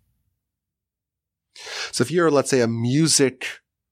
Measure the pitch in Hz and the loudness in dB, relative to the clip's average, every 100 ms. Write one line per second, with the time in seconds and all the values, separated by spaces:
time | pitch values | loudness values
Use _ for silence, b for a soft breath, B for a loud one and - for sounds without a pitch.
0 | _ _ _ _ _ _ _ _ _ _ | _ _ _ _ _ _ _ _ _ _
1 | _ _ _ _ _ - B B B - | _ _ _ _ _ -20 B B B -4
2 | 123 175 165 139 127 131 117 117 120 143 | -2 0 2 2 2 2 2 0 0 2
3 | 160 - 131 - - - _ _ _ | 2 2 2 -2 -12 -12 _ _ _